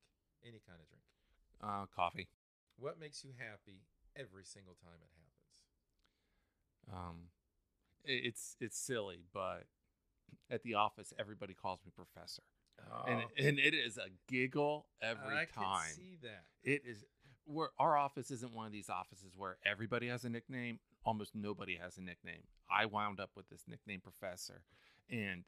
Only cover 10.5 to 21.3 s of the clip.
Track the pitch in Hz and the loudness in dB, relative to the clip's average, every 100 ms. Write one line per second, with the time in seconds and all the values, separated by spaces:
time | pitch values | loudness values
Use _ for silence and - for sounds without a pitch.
10.5 | 117 120 104 107 - 98 - 104 101 98 | -4 2 6 6 4 -8 -6 -6 -6 -10
11.5 | 92 98 92 92 - 87 - 82 - - | -4 -2 -2 -6 -16 -16 -14 -12 -12 -14
12.5 | _ _ - - 117 - 120 113 - 139 | _ _ -20 -10 -4 0 0 0 4 6
13.5 | 143 143 151 120 113 95 92 - 127 127 | 8 6 6 2 -2 -6 -10 -2 2 4
14.5 | 147 147 151 - _ 113 117 135 147 165 | 6 4 4 -2 _ -2 0 0 0 0
15.5 | 117 98 95 80 78 185 175 120 101 - | 0 4 4 2 -4 -12 -12 -12 -12 -16
16.5 | _ 123 143 123 104 - _ - - - | _ 2 2 0 -10 -14 _ -20 -20 -8
17.5 | 147 156 - 151 147 139 - 123 127 123 | -2 -2 6 8 8 6 0 -6 -6 -6
18.5 | 113 110 104 98 92 92 90 95 92 95 | -6 -6 -6 -4 -6 -6 -12 -18 -6 -6
19.5 | 90 98 101 113 120 120 123 120 117 - | 0 0 0 0 0 0 -2 -4 -4 -6
20.5 | 131 120 113 - _ - 107 101 | -6 -4 -6 -12 _ 0 0 -2